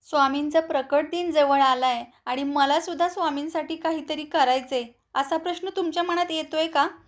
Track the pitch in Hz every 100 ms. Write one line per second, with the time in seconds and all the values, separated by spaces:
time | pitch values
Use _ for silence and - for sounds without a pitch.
0 | - 302 269 277 294 311 320 294 262 285
1 | 302 349 349 302 277 277 269 254 254 240
2 | 240 _ - 262 277 285 277 294 330 320
3 | 349 349 330 285 302 320 - 320 320 320
4 | 285 302 302 339 262 262 269 262 233 _
5 | _ 254 277 330 330 349 370 381 349 320
6 | 349 339 349 320 311 311 320 320 302 -